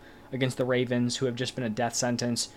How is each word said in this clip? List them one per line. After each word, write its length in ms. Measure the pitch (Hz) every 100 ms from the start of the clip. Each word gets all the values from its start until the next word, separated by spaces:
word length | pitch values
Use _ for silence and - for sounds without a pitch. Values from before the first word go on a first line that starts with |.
| - - -
against 240 | 127 127 120
the 80 |
Ravens, 520 | 127 127 123 123 123 -
who 100 | 131
have 100 | 120
just 180 | 127
been 100 | -
a 60 | 120
death 240 | 107 117
sentence 540 | - 123 120 120 117 -